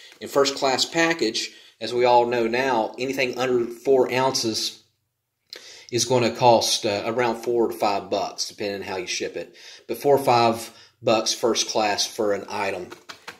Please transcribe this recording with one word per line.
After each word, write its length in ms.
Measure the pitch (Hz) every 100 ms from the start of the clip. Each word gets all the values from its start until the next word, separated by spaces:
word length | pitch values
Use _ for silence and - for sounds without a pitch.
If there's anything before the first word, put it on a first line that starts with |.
| - -
In 80 | 107
first 260 | 143 139
class 300 | 139 139 123
package, 680 | - 165 165 165 110 113 - - - _
as 120 | 110
we 120 | 120
all 220 | 123 123 120
know 200 | 120 113
now, 480 | 120 135 120 110 -
anything 360 | 127 135 127 123
under 280 | 131 123 117
four 460 | - - 131 123
ounces 680 | 123 135 131 117 110 - - _ _ _ _ _ _ _ - - - -
is 120 | 120
gonna 280 | 110 127 117
cost, 520 | - 123 113 98 -
uh, 200 | 117 101 110
around 360 | 113 123 113
four 240 | 123 120 110
to 60 |
five 360 | - 110 101 92
bucks, 380 | 101 92 - -
depending 340 | - 104 98
on 60 | 95
how 80 | 95
you 100 | 90
ship 300 | - 95 87
it. 180 | 82 - - - -
But 120 | 117
four 180 | 143 139
or 80 |
five 480 | - 120 117 107 - - - _
bucks 320 | 123 110 110
first 360 | - 120 107 -
class 360 | 120 107 98
for 280 | - - 104
an 120 | 101 -
item, 400 | 104 98 95 90 - - - -